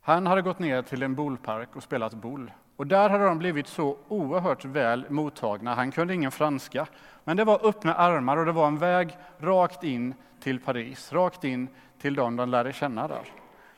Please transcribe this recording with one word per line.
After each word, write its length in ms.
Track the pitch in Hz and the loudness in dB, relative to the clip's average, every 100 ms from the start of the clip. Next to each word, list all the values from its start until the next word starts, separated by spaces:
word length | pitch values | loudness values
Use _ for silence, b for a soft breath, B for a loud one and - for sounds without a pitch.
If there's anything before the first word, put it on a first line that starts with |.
Han 260 | - 165 185 | 4 4 4
hade 160 | 190 | 2
gått 160 | 180 175 | 2 -2
ner 240 | 170 127 | -2 -2
till 200 | 123 131 | -2 -4
en 120 | 135 | -4
boulpark 640 | 131 147 127 - 110 120 - | -2 -4 -6 -6 -8 -8 -16
och 60 | |
spelat 320 | - 135 110 | -6 -4 -4
boule. 380 | 110 113 139 120 - _ _ | -6 -12 -12 -14 -18 _ _
Och 100 | 143 | 2
där 240 | 190 208 | 4 6
hade 140 | 202 | 6
de 140 | 202 165 | 4 2
blivit 280 | 180 151 139 | 0 -2 -4
så 320 | - 147 143 - | -2 -2 -2 -6
oerhört 560 | 214 143 175 180 135 | -4 -2 0 0 -2
väl 460 | 135 139 120 120 139 | -2 0 2 0 -2
mottagna. 640 | 147 151 - 113 104 113 | -4 -4 -4 -4 -4 -2
Han 160 | 120 127 | -2 -2
kunde 220 | 135 175 | 0 -2
ingen 160 | 185 139 | 0 -2
franska, 560 | - 151 139 - 127 156 B B B | 0 0 0 -6 -6 -6 B B B
men 120 | - 175 | -4 0
det 80 | |
var 220 | 220 208 220 | 4 6 4
öppna 280 | 208 165 | 2 0
armar 420 | 165 175 165 123 147 | 4 4 4 2 2
och 100 | 165 | 2
det 60 | |
var 140 | 165 147 | 2 2
en 120 | 147 | 2
väg 380 | 175 180 170 - B B | 2 2 0 -6 B B
rakt 460 | 156 185 175 - | 0 4 2 0
in 300 | 160 123 123 131 B B | -6 -4 -6 -8 B B
till 200 | - 127 | -6 -4
Paris, 520 | 127 123 117 131 - | -2 -4 -4 -12 -6
rakt 320 | 151 180 - | 0 0 0
in 240 | 143 127 127 B B _ | -6 -4 -6 B B _
till 160 | 143 | -4
dem 220 | 143 120 120 | 0 0 0
de 120 | 123 | 0
lärde 240 | 123 120 | 0 0
känna 360 | 139 143 113 147 | -2 -4 -4 -6
där. 200 | 131 110 - B B B | -8 -12 -20 B B B